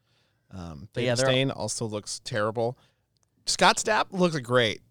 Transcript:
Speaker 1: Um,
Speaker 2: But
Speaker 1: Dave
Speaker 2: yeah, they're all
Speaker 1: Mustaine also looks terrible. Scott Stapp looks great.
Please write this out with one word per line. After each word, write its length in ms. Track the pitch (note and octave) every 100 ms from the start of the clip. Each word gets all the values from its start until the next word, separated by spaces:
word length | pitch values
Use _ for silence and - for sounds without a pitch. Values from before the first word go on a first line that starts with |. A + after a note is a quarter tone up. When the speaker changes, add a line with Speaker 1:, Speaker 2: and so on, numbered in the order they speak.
| _ _ _ _ _
Speaker 1:
Um, 360 | F#2+ E2+ D2 G2+
Speaker 2:
But 80 | B2+
Speaker 1:
Dave 40 | B2
Speaker 2:
yeah, 80 | A#2+
they're 120 | C3
all 60 |
Speaker 1:
Mustaine 220 | C3 C3+ -
also 300 | G#2 - A2+
looks 360 | G#2 - -
terrible. 540 | - A2+ G#2+ A2+ A#2 - _ _ _ _ _ _ -
Scott 320 | - F#3 A3+
Stapp 280 | A3 G#3+ -
looks 280 | F#3+ F3+ D3+
great. 420 | A#2 B2 A2 - _